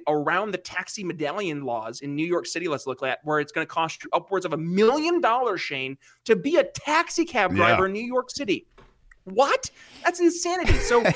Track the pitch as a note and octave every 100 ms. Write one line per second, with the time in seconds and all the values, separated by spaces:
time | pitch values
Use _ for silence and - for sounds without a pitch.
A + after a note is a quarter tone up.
0 | - D3+ D3 F3+ G#3+ F3+ - F3+ F#3 -
1 | F3+ D3+ D3 F#3 F#3+ D3 C3 A#2 A2+ B2
2 | C#3+ C#3+ E3+ E3+ - E3+ F3 C#3 C3+ B2
3 | C3 B2 D3+ D3+ D3 E3 D#3 E3 D#3+ -
4 | - E3+ - F#3+ F3 D#3 E3 F#3 A3 D4
5 | D#4+ F4 A#3 A#3+ B3 F3 - C#3 C3 C#3
6 | _ _ - G#3+ C#4 D#4+ - - - D#4
7 | E4 E4 E4+ A#3 F#3 F#3+ F3 - F#2+ G#3
8 | A#3+ B3+ B3 - C4+ C#3+ - _ - _
9 | _ _ F#3+ F#3+ C#4 C5 - _ - -
10 | E4+ F4 F4 F4 E4+ F#4 E4 - - A#3+
11 | G#3